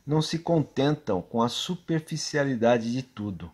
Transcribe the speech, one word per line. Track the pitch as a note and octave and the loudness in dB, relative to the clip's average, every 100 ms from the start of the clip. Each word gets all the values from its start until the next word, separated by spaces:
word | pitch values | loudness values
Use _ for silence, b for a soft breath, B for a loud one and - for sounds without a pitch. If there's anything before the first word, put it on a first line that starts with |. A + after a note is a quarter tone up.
| C#3 | -2
não | D#3 | 0
se | D3+ E3 | 0 -2
contentam | - E3 C3+ - C#3+ D3+ - F#2 | 2 2 2 0 0 0 -2 -4
com | - A2+ | -2 0
a | A#2+ | 0
superficialidade | - - F3+ - D#3+ - D#3 - D3+ C#3 A#2+ A2+ A#2+ A2+ | 0 -6 -6 -2 -2 -2 -8 -4 0 0 2 4 4 0
de | B2+ | -4
tudo, | B2+ - G#2 E2+ E2+ | -6 -8 -8 -8 -12